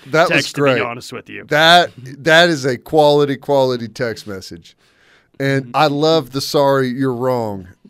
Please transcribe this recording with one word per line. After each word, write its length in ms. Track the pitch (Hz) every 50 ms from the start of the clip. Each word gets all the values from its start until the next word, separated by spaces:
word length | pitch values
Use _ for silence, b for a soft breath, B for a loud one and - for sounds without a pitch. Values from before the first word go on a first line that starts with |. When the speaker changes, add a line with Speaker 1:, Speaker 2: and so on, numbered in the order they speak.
| -
Speaker 1:
That 220 | 139 135 156 170 175
was 140 | 165 143 139
Speaker 2:
text, 100 | - -
Speaker 1:
great. 200 | 143 143 139 127
Speaker 2:
to 40 | 123
be 60 | 123
honest 260 | 120 120 120 - - 127
with 160 | 110 - -
you. 140 | 104 101 101
Speaker 1:
That, 460 | - 147 147 160 165 175 180 165 131 -
that 520 | 120 123 131 135 143 139 160 156 165 175 175
is 160 | 165 135 127
a 120 | 139 123
quality, 580 | 123 - - 156 156 147 147 147 147 147 139 139
quality 500 | 123 - - 143 135 131 127 123 120 117
text 380 | 104 113 - 127 113 107 - -
message. 480 | 107 98 95 - - - 85 - - _ b b b b b b b b b b b b -
And 260 | 139 139 135 135 135
Speaker 2:
Mm-hmm. 100 | 120 117
Speaker 1:
I 120 | 135 156
love 440 | 151 143 143 156 156 165 160 139 127
the 100 | 131 139
"sorry, 460 | 135 - - 151 139 139 139 135 131 127
you're 240 | 120 139 139 131 123
wrong." 540 | 117 127 127 127 120 113 107 101 98 90 90 - _ -